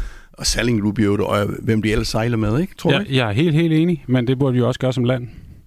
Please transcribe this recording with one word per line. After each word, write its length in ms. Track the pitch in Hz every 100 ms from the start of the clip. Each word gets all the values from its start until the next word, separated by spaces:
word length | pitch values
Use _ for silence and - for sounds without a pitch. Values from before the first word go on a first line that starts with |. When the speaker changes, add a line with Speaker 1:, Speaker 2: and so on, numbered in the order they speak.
| - - -
Speaker 1:
og 140 | - -
Salling 380 | - 117 113
Rubio, 420 | 104 101 101 101 -
og 200 | 104 104
hvem 360 | - 117 110
de 100 | 104
ellers 160 | 113 110
sejler 280 | 113 117 113
med, 240 | 107 123
ikke? 140 | 190
Tror 160 | - 170
du 60 | 135
Speaker 2:
Ja, 60 |
Speaker 1:
ikke? 140 | 127 135
Speaker 2:
jeg 120 | 113
er 40 |
helt, 220 | 104 170
helt 180 | 151 170
enig, 320 | 156 170 165 -
men 180 | 127 120
det 120 | 131
burde 160 | 139
vi 80 | 123
også 180 | 120 127
gøre 120 | 127
som 120 | 127
land. 240 | 123 127 123 - - -